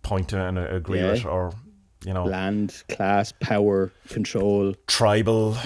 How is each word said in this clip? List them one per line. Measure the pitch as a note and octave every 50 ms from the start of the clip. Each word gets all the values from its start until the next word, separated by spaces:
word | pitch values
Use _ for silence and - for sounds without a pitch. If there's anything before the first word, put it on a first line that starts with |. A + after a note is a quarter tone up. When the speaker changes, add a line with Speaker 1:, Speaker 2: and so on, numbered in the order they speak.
Speaker 1:
point | - - G2+ F#2+ F2+ -
to | G#2 F#2+ F#2
and, | F2+ F#2
uh, | F#2 F2 -
agree | F#2 F#2 E2 - F#2+ F#2
Speaker 2:
Yeah. | F2+ F#2+ G#2
Speaker 1:
with, | A#2+ A#2
or, | D#2 D#2+ F#2 F2 E2+ F#2 A2 C#3 - - - _ _ _ _ -
you | F#2+ F#2+
know. | F#2 -
Speaker 2:
Land, | G2 F#2+ F#2 F#2+ G2 G#2 G#2 G#2 F#2+ - - - -
class, | - - G2 G2 G2+ G2+ G2+ - - _
power, | - - G#2+ G2+ G2+ G#2 G2 F#2+ F#2+ F#2 _ _ _ -
control. | - A2 G2+ - - A2 F#2+ G2+ G2+ G2+ G2 G2 F#2+ - _
Speaker 1:
Tribal, | - - - A#2+ G#2+ G#2 G#2+ A2+ A2+ A2+ A2 A2 G#2+ A2 B2 -